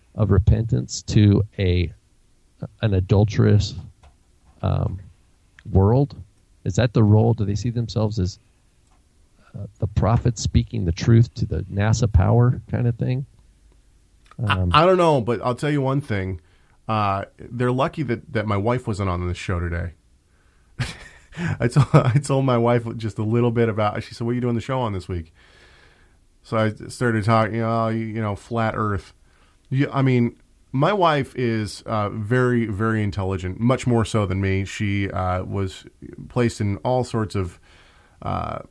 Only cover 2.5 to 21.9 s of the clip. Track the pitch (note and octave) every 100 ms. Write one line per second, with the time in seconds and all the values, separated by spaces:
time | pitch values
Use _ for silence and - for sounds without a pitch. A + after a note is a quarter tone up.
2.5 | _ - - A2+ F#2+ F#2 G2 G#2 - A2
3.5 | G#2 - - - - - _ _ _ _
4.5 | _ - F#2 F2+ F#2 - - _ _ _
5.5 | _ - F#2 G2 B2 C#3+ - F#2 _ _
6.5 | _ - F2+ A2+ - G#2+ G#2+ A2+ A#2 G2
7.5 | G#2 A#2+ A#2 A#2 - G#2+ A2 F2+ - _
8.5 | _ _ _ _ _ _ _ _ _ _
9.5 | - G2+ - G2+ - F#2 A#2 - A#2 -
10.5 | - A#2 A2+ F#2+ E2 - A#2 A#2 - -
11.5 | - F#2 F#2 G#2 A2+ A#2+ - G2+ A#2 A#2+
12.5 | C3 - A2 A#2+ A#2 B2+ B2+ C#3 _ _
13.5 | _ _ _ _ _ _ _ _ - A2+
14.5 | G2 F2+ A2+ E3+ F#3 E3+ D3 G#2+ A2 G#2
15.5 | B2 D3+ D3 C3 C3+ C#3+ G2+ F#2 F2+ -
16.5 | _ _ _ - A2 G#2 G2 G2 _ -
17.5 | A#2+ B2 B2+ D3+ - D3 A2+ - A#2 G#2+
18.5 | G2+ G#2 B2 A#2+ G2 G2 F2 F2+ F2 -
19.5 | F2+ F2 E2+ F2 - _ _ _ _ _
20.5 | _ _ - - - - - _ - E3+
21.5 | G#2 A#2+ D3+ C3